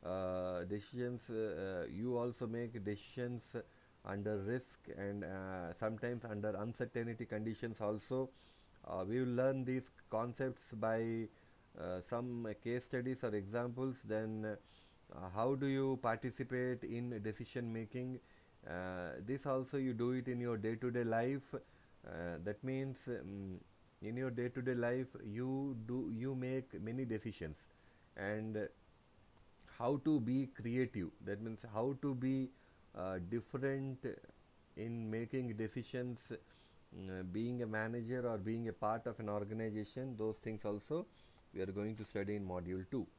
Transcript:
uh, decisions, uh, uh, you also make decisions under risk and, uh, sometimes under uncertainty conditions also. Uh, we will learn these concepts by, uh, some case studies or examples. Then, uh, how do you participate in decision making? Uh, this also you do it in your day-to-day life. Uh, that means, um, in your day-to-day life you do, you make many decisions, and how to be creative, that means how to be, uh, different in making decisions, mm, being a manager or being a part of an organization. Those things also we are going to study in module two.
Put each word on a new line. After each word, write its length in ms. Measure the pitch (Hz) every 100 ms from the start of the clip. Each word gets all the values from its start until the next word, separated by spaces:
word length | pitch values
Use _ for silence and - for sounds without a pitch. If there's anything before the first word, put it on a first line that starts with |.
uh, 580 | - 92 92 92 90 90
decisions, 560 | 90 101 98 123 123 123 -
uh, 60 |
uh, 500 | 113 110 82 95 92 69
you 260 | 78 120 120
also 300 | 120 117 120
make 360 | 117 120 120
decisions 580 | 98 104 - - 123 120 - 120 - - - - -
under 320 | 98 101 107
risk 400 | 98 127 127 - - -
and, 280 | 101 101
uh, 500 | 87 95 95 92 87 90
sometimes 460 | 110 110 120 120
under 320 | 113 107 107 98
uncertainty 720 | 107 113 120 123 117 113 117
conditions 520 | 107 110 107 120 107
also. 500 | 104 107 - 131 131 - - - - - -
Uh, 180 | 92 92
we 140 | 117
will 140 | 127
learn 300 | 120 131 135
these 260 | 127 131 127 - -
concepts 520 | 110 120 117 131 127 -
by, 520 | 113 113 113 113 113 110 - - - - -
uh, 220 | 85 90 87
some 380 | 120 123 120 113 104
case 200 | 117 120
studies 340 | - 131 123 131
or 120 | 123
examples. 600 | 104 98 113 123 120 131 127 -
Then, 500 | 107 110 110 107 104 - - - - -
uh, 140 | - 92
how 200 | 92 120
do 120 | 135 139
you 320 | 135 135 131
participate 800 | 120 113 127 117 123 127 127 123
in 380 | - 117 123 113
decision 480 | 104 104 120 127 120
making? 480 | 113 113 127 127 127 - - - - -
Uh, 540 | 87 92 90 87 64 101
this 180 | 135
also 320 | 143 131 131 143
you 160 | 131
do 200 | 117 120
it 160 | 127 127
in 120 | 120
your 160 | 120 113
day-to-day 480 | 113 113 127 120
life. 500 | 117 113 123 139 135 135 - - - - -
Uh, 300 | 85 87 85
that 180 | 87 104
means, 360 | 131 131 135 127 -
um, 500 | 120 82 101 98 92 - - - -
in 120 | 104
your 140 | 120 131
day-to-day 440 | 120 123 127 127
life 320 | 120 120 127 131 -
you 500 | - 107 127 135 139 123 110
do, 240 | 123 123
you 200 | 113 127
make 440 | 135 127 131 131 95
many 240 | 104 120 127
decisions, 500 | 110 113 98 80 78 - - - - - -
and 500 | 95 107 110 107 104 - - - - - - - - - - -
how 200 | 120 143
to 160 | 151 151
be 300 | 113 131 135
creative, 540 | - 113 123 127 113 85 -
that 160 | 90 101
means 200 | 113 110 117
how 240 | 107 123 135
to 120 | 147
be, 360 | 127 131 135 131 - - - -
uh, 240 | - 92 92 87
different 760 | 113 110 135 135 135 135 131 131 - - - - - - -
in 340 | 113 117 110
making 440 | 110 117 135 123 107
decisions, 600 | 110 127 117 131 123 117 - 113 - - - - -
mm, 380 | 87 95 95 92
being 300 | 95 117 123
a 40 | 117
manager 640 | 110 110 120 113 127 123
or 80 | 110
being 320 | 98 113 117
a 40 |
part 340 | 110 107 113 -
of 120 | 113
an 120 | 107
organization. 840 | 104 101 110 113 107 104 - 131 113
Those 180 | 110 107
things 160 | - 110 107
also 400 | 104 - 156 - - - - -
we 80 | -
are 40 | 95
going 300 | 98 104 110
to 80 |
study 320 | 107 107 98 104
in 100 | 95
module 380 | 90 87 92 95
two. 160 | 135 -